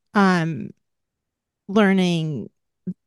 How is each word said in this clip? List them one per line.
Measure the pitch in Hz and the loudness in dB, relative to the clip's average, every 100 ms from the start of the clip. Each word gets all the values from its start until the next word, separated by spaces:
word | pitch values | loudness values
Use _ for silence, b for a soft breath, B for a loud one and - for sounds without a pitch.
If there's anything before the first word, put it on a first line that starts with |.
| _ | _
um, | 214 190 180 165 151 - - _ _ _ _ _ _ _ _ - | 0 2 2 -2 -6 -12 -16 _ _ _ _ _ _ _ _ -4
learning, | 196 202 190 180 170 156 135 - _ _ _ - - | 2 2 2 2 0 -2 -6 -10 _ _ _ -14 -14